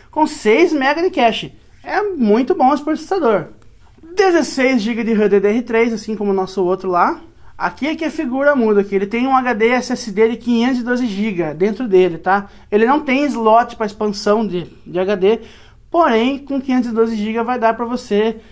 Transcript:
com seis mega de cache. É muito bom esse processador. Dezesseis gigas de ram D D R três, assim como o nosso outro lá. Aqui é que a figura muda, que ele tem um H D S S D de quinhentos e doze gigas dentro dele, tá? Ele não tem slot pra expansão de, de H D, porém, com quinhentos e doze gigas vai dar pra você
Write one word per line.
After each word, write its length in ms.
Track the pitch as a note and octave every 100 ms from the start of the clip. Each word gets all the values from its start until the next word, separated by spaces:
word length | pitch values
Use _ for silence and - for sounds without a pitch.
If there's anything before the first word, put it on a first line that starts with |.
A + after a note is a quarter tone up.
| -
com 160 | - D4+
seis 460 | - - C4+ F4
mega 300 | D4+ C4 D4
de 80 | F4+
cache. 440 | - A#3 G#3 D3+ - - -
É 160 | - E4+
muito 540 | G#4 F4 A3 G#3+ C4
bom 180 | F4+ B3+
esse 100 | D4
processador. 680 | D4 D#4 - G4 C4+ G3+ D3+ - - - - _ D#4+ F4+
Dezesseis 640 | G4 E4+ C4+ - C4 B3+
gigas 240 | G#3 A3+
de 80 | A#3
ram 160 | G#3+ G#3
D 100 | G3+
D 80 | G3
R 120 | A3
três, 320 | B3+ A3+ A#3
assim 240 | A3 G#3+ G#3
como 140 | G3+
o 40 |
nosso 300 | F#3+ F#3 G3+
outro 240 | F3+ F#3 F#3+
lá. 320 | F3 G#3 E4+ - - - -
Aqui 280 | F3 - C#4
é 100 | D#4+
que 80 |
a 60 | D#4+
figura 440 | - D4 C4 C#4+
muda, 300 | C#4+ A3 G#3
que 100 | G3
ele 120 | G3 G3
tem 200 | A#3 C4
um 80 |
H 200 | C4 B3+
D 140 | A3+ A3+
S 220 | B3 B3
S 220 | A#3+ -
D 160 | G3 A3+
de 80 | A#3
quinhentos 440 | A#3+ A#3 A#3+ B3+
e 20 |
doze 240 | A#3+ B3 B3
gigas 500 | G3 A3 F3+ D#3+ D3
dentro 320 | G3 G#3+ B3+
dele, 300 | F#3 F#3 E3
tá? 300 | F3+ G3 G3 - -
Ele 140 | G#3
não 160 | A3+ D4
tem 240 | D4+ C4
slot 520 | D4 A#3 A3 A3+ A#3 -
pra 100 | G#3
expansão 600 | G3+ G#3+ G3+ G#3+ G#3 G#3+
de, 200 | F3 D3+ - -
de 140 | E3
H 140 | F#3
D, 260 | G#3 F#3 A3+ - - - - -
porém, 460 | E4+ D#4+ A3 A#3+ C4+
com 240 | C#4+ C#4
quinhentos 300 | C4+ B3+ A#3+
e 20 |
doze 240 | A3 A3+ A3+
gigas 300 | G#3 A3+ A#3
vai 120 | B3
dar 140 | A3+
pra 140 | A3+ A#3
você 500 | A#3+ - G3+ A3 A3 -